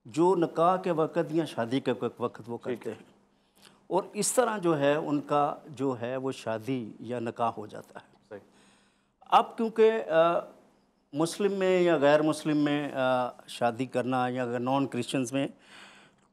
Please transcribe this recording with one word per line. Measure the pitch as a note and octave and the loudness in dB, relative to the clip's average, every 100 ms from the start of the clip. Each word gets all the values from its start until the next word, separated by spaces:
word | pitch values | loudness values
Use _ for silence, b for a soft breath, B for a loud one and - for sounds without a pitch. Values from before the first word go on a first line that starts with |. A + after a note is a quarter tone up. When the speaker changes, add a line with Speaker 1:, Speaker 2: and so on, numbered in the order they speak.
| C3 | -6
Speaker 1:
जो | A#2 F3+ | 2 4
निकाह | F#3 D#3 - E3+ F#3 | 4 0 2 2 2
के | F#3 | 0
वक़्त | D#3 D3+ E3+ D3+ | 0 0 -2 -2
या | D#3+ | -2
शादी | D3+ - A2+ C3 | -2 -4 -2 -2
के | B2+ | -2
वक़-, | A#2+ A#2+ - | -2 -4 -4
वक़्त | A#2+ - A#2 | -6 -6 -12
वो | A#2 | -10
Speaker 2:
ठीक | - A#2 | -8 -8
Speaker 1:
करते | A2+ | -10
Speaker 2:
है। | G#2 | -12
Speaker 1:
हैं, | - _ _ _ _ b b b - | -16 _ _ _ _ b b b -4
और | F3+ F#3+ G#3 | -2 -2 -4
इस | G3 - | 0 2
तरह | A#3 G#3+ | 0 0
जो | F3 | 0
है | D3+ C#3 D3 | 2 2 2
उनका | D#3+ D3 - D3 D3 - D#3+ | 0 -4 0 0 0 -2 -12
जो | C3 C3+ | -6 -4
है | A#2+ A#2 C3 | -2 -4 -4
वो | C3 | -6
शादी | B2+ - A2 A2 C3 G#2+ - | -6 -6 -6 -4 -4 -6 -12
या | A2 B2 | -8 -6
निकाह | A#2 A2 A#2 | -6 -2 -4
हो | G#2+ G#2 | -4 -10
जाता | G#2+ - - | -16 -18 -20
है। | - _ _ | -20 _ _
Speaker 2:
सही। | G2+ - b b b b b b _ - | -18 -18 b b b b b b _ 4
Speaker 1:
अब | G3 | 4
क्योंकि, | B3+ - A3+ A3 A3 | 4 -2 -2 4 4
अ, | A3 - D#3+ E3+ E3+ - - _ _ _ _ _ | 4 2 4 4 2 -4 -12 _ _ _ _ _
मुस्लिम | C#3+ E3 - G3+ | -4 -2 0 0
में | G3 F#3 F#3 | 2 2 4
या | F3 D#3+ | 4 4
गैर | C#3+ D3+ | 6 6
मुस्लिम | D#3 D3+ D#3 D3+ | 4 0 0 0
में, | D3 D3 C#3+ | 2 0 -2
अ, | C3+ B2+ B2+ B2 - - | -2 0 2 -2 -6 -16
शादी | - A#2+ A2+ B2+ | -2 -2 0 -4
करना | B2 A#2+ B2+ B2 | -2 -2 0 -2
या | B2+ | -2
अगर | B2 B2 | -4 -2
नॉन | B2 C#3 C3+ | 0 0 0
क्रिश्चियंस | B2 A#2+ C#3 B2 | -4 -4 -4 -2
में, | C3+ C#3+ - B B B B B B _ | -4 -4 -8 B B B B B B _